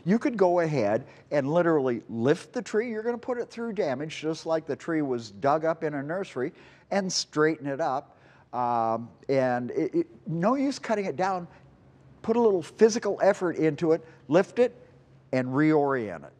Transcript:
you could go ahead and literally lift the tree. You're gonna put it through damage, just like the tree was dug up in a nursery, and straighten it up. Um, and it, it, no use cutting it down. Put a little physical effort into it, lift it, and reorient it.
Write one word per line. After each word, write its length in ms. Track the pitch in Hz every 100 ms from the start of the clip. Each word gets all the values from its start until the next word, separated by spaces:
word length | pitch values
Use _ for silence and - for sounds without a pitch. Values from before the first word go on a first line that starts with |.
you 140 | 160 226
could 180 | 302 233
go 240 | 185 175
ahead 440 | 160 147 101 113 131 - -
and 180 | 147 135
literally 540 | 170 170 160 131 120 -
lift 440 | 113 123 175 -
the 100 | 254
tree. 280 | 196 214 247
You're 120 | 214
gonna 140 | 220 240
put 200 | 240 247
it 120 | -
through 240 | - 233
damage, 460 | 202 165 127 156 -
just 260 | 156 160 165
like 200 | 160 156
the 100 | 131
tree 260 | - 160
was 280 | 143 123 110
dug 340 | 101 135 156
up 200 | 160 165
in 100 | 160
a 80 | 147
nursery, 500 | 143 180 196 131 139 - - - -
and 220 | 196 185
straighten 560 | - - 151 156 160 139
it 120 | 135
up. 360 | 156 135 - _ - - _
Um, 560 | 117 123 120 113 113 117 - -
and 400 | 135 127 123 123
it, 240 | - 160
it, 120 | 165 170 - -
no 280 | 160 190 277
use 220 | 277 262
cutting 280 | - 214 190
it 100 | 147
down. 320 | 185 185 175 - - _ _ _ - -
Put 160 | - 226
a 40 |
little 220 | 233 190
physical 560 | 151 - 226 233 208 175
effort 340 | 185 202 180 -
into 360 | 160 143 170
it, 120 | 165 - - -
lift 300 | 156 196 -
it, 180 | 240 - - - _ _ _
and 160 | 131 127
reorient 760 | 131 156 156 143 131 107 82
it. 80 | 69 -